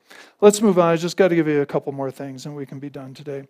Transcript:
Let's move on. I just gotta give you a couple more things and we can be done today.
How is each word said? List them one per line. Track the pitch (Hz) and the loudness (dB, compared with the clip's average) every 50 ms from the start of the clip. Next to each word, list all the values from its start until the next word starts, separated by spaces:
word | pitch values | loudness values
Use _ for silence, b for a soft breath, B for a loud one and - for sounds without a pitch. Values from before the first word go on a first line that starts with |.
| B B B B B B B B | B B B B B B B B
Let's | 202 208 202 208 | 6 6 6 6
move | 226 208 180 180 | 4 2 4 4
on. | 170 170 | 4 4
I | 170 | 2
just | 160 170 170 - | 0 -2 -2 0
gotta | - 196 175 170 | 2 2 2 2
give | 165 156 | 2 0
you | 156 151 147 | 2 0 0
a | 143 | -2
couple | - - 143 - 147 | -2 -4 -6 -6 -6
more | 139 139 135 135 | -8 -8 -8 -10
things | - - 139 139 131 127 - | -10 -10 -12 -14 -14 -14 -14
and | 151 147 | -14 -12
we | 147 135 | -12 -14
can | - 147 135 | -14 -14 -14
be | 143 143 | -16 -16
done | 139 143 131 131 135 | -16 -16 -18 -18 -18
today. | 143 143 147 139 139 135 - | -18 -14 -14 -12 -12 -14 -18